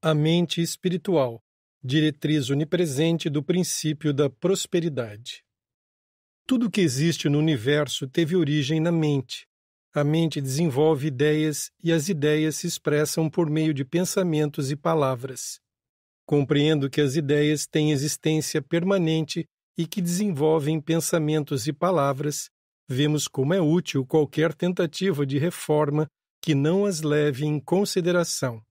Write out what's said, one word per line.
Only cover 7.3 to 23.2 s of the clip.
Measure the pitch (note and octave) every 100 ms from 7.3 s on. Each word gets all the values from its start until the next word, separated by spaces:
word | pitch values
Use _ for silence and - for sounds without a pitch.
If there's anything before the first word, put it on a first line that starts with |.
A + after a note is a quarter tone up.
no | C#3+
universo | D#3+ C#3+ A2+ D3 C#3+ - C3+
teve | D3+ D#3+ F#3
origem | D3+ D3+ C3 D#3+
na | D#3+
mente. | E3+ D3+ C#3+ C3 - - _ _ _ _
A | -
mente | D3 D#3+ E3 D3
desenvolve | C3+ C3+ E3+ C3 D#3 D#3 D3+
ideias | B2+ D3+ D3+ D#3 D3 - _
e | E3
as | E3 D3+
ideias | E3+ D3 D3+ D#3 D3
se | F3
expressam | - - D3 D3+ - D#3+
por | E3 E3
meio | D3+ D#3
de | C#3+ C#3
pensamentos | E3+ F3+ - F3+ D3+ D3+ D3 C3+
e | D3
palavras. | E3+ E3 C3+ B2+ C3+ B2 - - _ _ _ _ _ _ -
Compreendo | D3 C3+ D3 D3 D#3 C3+
que | C3
as | D3 C#3
ideias | C#3+ D3 D3+ D3+ -
têm | D#3 D3+
existência | D3 D3 - D#3 D#3 D3 D#3
permanente | C#3+ E3 F3+ G3 E3 D#3+ D#3 F3 E3 _ _ -
e | E3
que | -
desenvolvem | F3 F3 G#3 D3 D#3 D#3+ C#3+ D#3+
pensamentos | D3 E3 - E3+ D3+ D#3 C#3+ C#3 A#2+
e |
palavras, | C#3+ F3 F3+ C#3 C3+ D3 D3 - _ _ _ _
vemos | B2+ D3 D3+